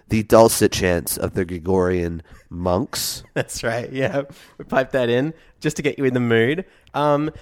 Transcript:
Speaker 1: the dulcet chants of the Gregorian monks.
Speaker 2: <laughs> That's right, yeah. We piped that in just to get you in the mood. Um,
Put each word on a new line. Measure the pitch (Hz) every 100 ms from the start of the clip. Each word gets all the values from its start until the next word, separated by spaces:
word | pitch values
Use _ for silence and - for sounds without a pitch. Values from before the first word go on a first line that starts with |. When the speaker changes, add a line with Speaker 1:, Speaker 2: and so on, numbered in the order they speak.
| -
Speaker 1:
the | 110
dulcet | 107 113 113 - 104
chants | - 95 87 - -
of | 92 -
the | 90
Gregorian | 90 82 95 90 92 85 85 - - -
monks. | 85 90 90 123 - - - -
Speaker 2:
<laughs> | -
That's | 123 -
right, | 123 113 120
yeah. | 131 135 139 139 - - -
We | -
piped | 135 131
that | 135 120
in | 120 147 160 - _
just | 156 -
to |
get | 147 -
you | 135
in | 127
the |
mood. | 120 113 117 160 190 _ _ 139
Um, | 147 143 151 -